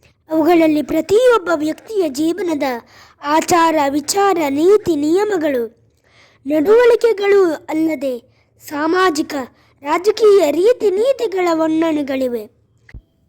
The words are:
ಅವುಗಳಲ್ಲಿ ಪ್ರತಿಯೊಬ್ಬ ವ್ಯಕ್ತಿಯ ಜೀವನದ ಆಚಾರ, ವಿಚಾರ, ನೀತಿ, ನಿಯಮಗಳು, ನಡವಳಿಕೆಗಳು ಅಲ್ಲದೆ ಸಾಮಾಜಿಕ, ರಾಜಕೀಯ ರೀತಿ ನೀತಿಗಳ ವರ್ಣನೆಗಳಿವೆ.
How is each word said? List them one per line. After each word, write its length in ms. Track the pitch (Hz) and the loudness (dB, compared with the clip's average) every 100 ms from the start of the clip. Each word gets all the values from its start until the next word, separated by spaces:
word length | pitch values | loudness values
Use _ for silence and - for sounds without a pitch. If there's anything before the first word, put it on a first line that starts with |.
| _ _ - | _ _ -4
ಅವುಗಳಲ್ಲಿ 520 | 320 302 349 320 302 | 0 2 4 2 0
ಪ್ರತಿಯೊಬ್ಬ 680 | - 320 311 403 508 453 339 | -2 -4 0 2 4 2 0
ವ್ಯಕ್ತಿಯ 540 | 330 311 311 - 427 320 | -2 -4 -6 -6 -4 -2
ಜೀವನದ 540 | 262 320 349 359 302 277 240 - - - _ | -2 -4 -2 -4 -4 -4 -6 -12 -20 -20 _
ಆಚಾರ, 520 | 285 311 311 349 330 311 277 | -2 0 2 2 2 2 0
ವಿಚಾರ, 500 | 285 285 403 403 349 294 | -2 -4 0 0 0 -2
ನೀತಿ, 480 | 277 339 415 415 302 | 0 2 2 2 -2
ನಿಯಮಗಳು, 960 | 302 349 427 381 302 254 226 - _ _ _ _ _ _ 269 | 0 0 0 -2 -2 -4 -6 -12 _ _ _ _ _ _ -4
ನಡವಳಿಕೆಗಳು 1080 | 302 302 453 480 466 466 392 403 403 359 302 - | 0 4 4 4 4 2 0 2 2 2 -2 -6
ಅಲ್ಲದೆ 540 | 311 320 302 269 247 - _ _ _ - | -2 -2 -2 -6 -8 -12 _ _ _ -12
ಸಾಮಾಜಿಕ, 640 | 285 320 359 370 302 - 294 240 _ _ _ | -4 -2 2 0 0 -6 -8 -10 _ _ _
ರಾಜಕೀಯ 680 | 285 339 392 427 440 403 302 | -4 -2 -2 2 4 4 2
ರೀತಿ 400 | 302 403 480 427 | 2 0 2 0
ನೀತಿಗಳ 580 | 370 508 523 453 381 349 | 0 0 -2 -4 -2 -2
ವರ್ಣನೆಗಳಿವೆ. 1080 | 330 320 320 330 302 277 269 262 233 214 _ _ _ _ - - _ | 0 0 0 -2 -2 -4 -4 -4 -6 -12 _ _ _ _ -20 -20 _